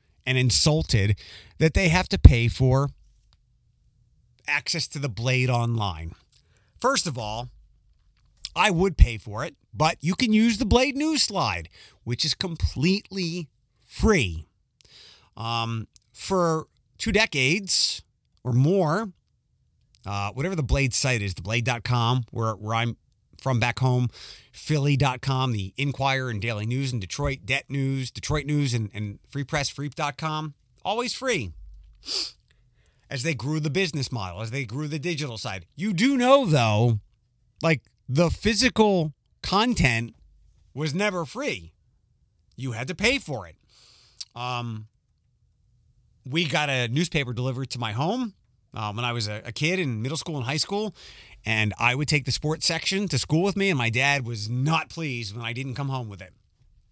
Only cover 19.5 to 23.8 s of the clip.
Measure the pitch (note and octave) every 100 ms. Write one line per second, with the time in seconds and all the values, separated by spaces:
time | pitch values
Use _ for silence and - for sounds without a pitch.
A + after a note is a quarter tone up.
19.5 | _ _ _ _ - G2 G2+ G2+ A2+ E3+
20.5 | F3+ C3 C#3 C3+ - C3 A#2+ G2+ F2+ F2+
21.5 | A#2 A#2 A#2+ - B2 A#2 B2+ A2+ A2+ A2+
22.5 | G#2 G#2+ A2+ A#2 - _ _ _ - C3+
23.5 | B2 A#2+ -